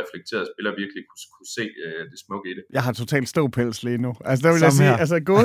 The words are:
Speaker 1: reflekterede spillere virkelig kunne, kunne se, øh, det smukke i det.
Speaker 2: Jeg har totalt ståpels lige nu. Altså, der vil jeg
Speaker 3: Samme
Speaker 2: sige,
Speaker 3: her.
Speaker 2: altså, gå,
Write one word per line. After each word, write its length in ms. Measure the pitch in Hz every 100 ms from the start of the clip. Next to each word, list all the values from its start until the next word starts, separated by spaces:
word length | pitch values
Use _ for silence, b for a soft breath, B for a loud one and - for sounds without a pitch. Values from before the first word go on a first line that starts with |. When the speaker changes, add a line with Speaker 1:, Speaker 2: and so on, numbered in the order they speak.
Speaker 1:
reflekterede 460 | 87 90 - 110 90
spillere 200 | - 104 101
virkelig 200 | 98 - -
kunne, 160 | - - _
kunne 140 | - -
se, 60 | 107 -
øh, 160 | 82 80 82
det 80 | - -
smukke 240 | 98 92
i 40 |
det. 100 | 92 -
Speaker 2:
Jeg 100 | 135
har 100 | 123
totalt 360 | 113 117 143 123
ståpels 540 | 170 139 123 120 107
lige 160 | 120 120
nu. 160 | 123 113
Altså, 180 | - 131 160
der 60 |
vil 60 | 165
jeg 120 | 160
Speaker 3:
Samme 40 | 139
Speaker 2:
sige, 60 | 143
Speaker 3:
her. 60 | 123
Speaker 2:
altså, 240 | 156 170
gå, 160 | 156 202